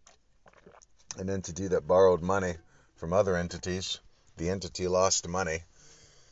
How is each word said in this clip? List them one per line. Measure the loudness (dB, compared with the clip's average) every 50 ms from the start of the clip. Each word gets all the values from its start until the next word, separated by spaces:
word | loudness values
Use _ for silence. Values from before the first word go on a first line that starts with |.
| -20 -20 -20 _ _ _ _ _ _ -20 -20 -20 -20 -20 -20 -20 -20 -20 -20 -20 _ -16 -12
An | -8 -6 -4
entity | -4 -4 -6 -6 -8 -6 -4 -2
that | -2 0 2
borrowed | 4 6 8 8 8 6 4
money | 2 0 0 0 -2 -2 -6 -8 -12 -20 _ -20 _ _ _
from | -12 -4 0
other | 2 2 2 2 0
entities. | -2 -2 -4 -8 -8 -6 -6 -6 -6 -6 -8 -8 -10 -12 -18 _ _ _ _ -10
The | -6 -4 -4
entity | -4 -4 -6 -10 -8 -6 -2
lost | 0 2 4 4 4 2 0 -4
money, | -4 -4 -4 -2 -4 -4 -6 -8 -12 _ -20 -20 -20 -20 -20 -20 -20 _ -20 -20 _